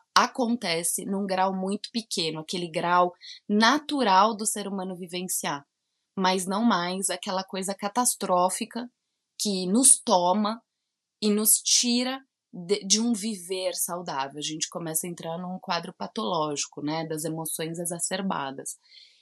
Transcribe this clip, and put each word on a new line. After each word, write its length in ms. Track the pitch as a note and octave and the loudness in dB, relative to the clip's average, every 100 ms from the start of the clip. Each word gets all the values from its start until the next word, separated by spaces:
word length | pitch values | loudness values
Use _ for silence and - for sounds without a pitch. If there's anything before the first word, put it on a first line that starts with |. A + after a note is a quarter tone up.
| _ | _
acontece 920 | - A#3 - A#3 A#3+ F#3 E3 F3 - F#3 | 4 4 2 0 0 0 -2 -2 -4 -4
num 200 | G3 G3+ | -4 0
grau 300 | F#3 F#3+ F#3+ | 2 2 0
muito 340 | F#3+ G3+ - | -2 -4 -4
pequeno, 500 | A#3 A3 - D#3+ D#3 | -8 -4 -2 -2 -4
aquele 280 | D#3 F#3+ F3 | -6 -6 -4
grau 440 | E3 E3+ F3+ F3+ - - - - | -4 2 4 4 0 -16 -16 0
natural 880 | G#3 A3+ D4 D4 D4 A#3 F#3+ G#3+ G#3 | 6 6 6 0 0 4 6 6 2
do 100 | G#3+ | -4
ser 220 | G#3 G3+ | -4 -6
humano 280 | G3 F#3 F3 | -6 -6 -8
vivenciar, 720 | F3+ F3+ F3+ - F3+ C#3+ - _ _ _ _ - | -8 -8 -6 -4 -4 -6 -8 _ _ _ _ 0
mas 280 | F#3 F#3+ F#3 | 2 2 0
não 180 | G3 | 2
mais 460 | A#3 F#3 F3 F#3+ F#3+ | 4 4 0 -2 -4
aquela 360 | F3+ - F#3 F#3 | -4 -4 -6 -4
coisa 280 | F#3+ F#3+ | -6 -6
catastrófica 1200 | G3 G3+ A#3+ A#3+ - F#3+ F3+ F#3 - A3 A#3 B3 _ _ _ _ - | -4 -2 0 0 0 0 2 2 0 -6 -8 -10 _ _ _ _ -6
que 260 | G#3 F#3+ F3+ | -2 -2 2
nos 340 | A3 C4+ - | 4 6 6
toma 640 | - F#3 F3 G3+ G#3 A#3 _ _ _ _ _ _ | 4 4 6 4 2 -4 _ _ _ _ _ _
e 100 | G#3+ | 0
nos 300 | G#3 G#3+ - | 2 4 4
tira 600 | - - B3 A#3+ B3+ C4+ - _ _ | 4 2 4 2 0 -6 -14 _ _
de, 340 | F#3 E3+ G3+ G3 | -14 -2 -2 2
de 140 | G#3 | 2
um 140 | A#3 | 2
viver 600 | G#3+ A3 G3 E3+ F#3 F#3 | 0 -2 -6 -6 -4 -4
saudável. 640 | F3 - F3 F3+ C#3+ C#3 D3 | -4 -6 -6 -4 -4 -4 -6
A 40 | |
gente 280 | D3 D#3 - | -8 -6 -6
começa 380 | F3 E3 D#3 F3+ | -6 -4 -4 -6
a 20 | |
entrar 280 | E3+ E3 E3+ | -8 -8 -8
num 200 | F3+ F#3 | -8 -10
quadro 340 | - E3+ F3+ | -4 -4 -4
patológico, 880 | - G3+ - G#3+ E3+ D3+ C#3+ - - | -10 -10 -6 -2 -2 -2 -4 -8 -6
né, 240 | D3 D#3+ D#3+ | -4 -4 -4
das 160 | D#3 | -6
emoções 560 | D#3+ D#3+ D#3+ - D#3+ E3+ | -6 -6 -6 -6 -6 -6
exacerbadas. 1000 | E3+ E3+ - F#3+ F#3+ D#3+ C3+ C3+ - - _ - - _ | -6 -6 -4 -4 -4 -4 -6 -8 -12 -14 _ -20 -20 _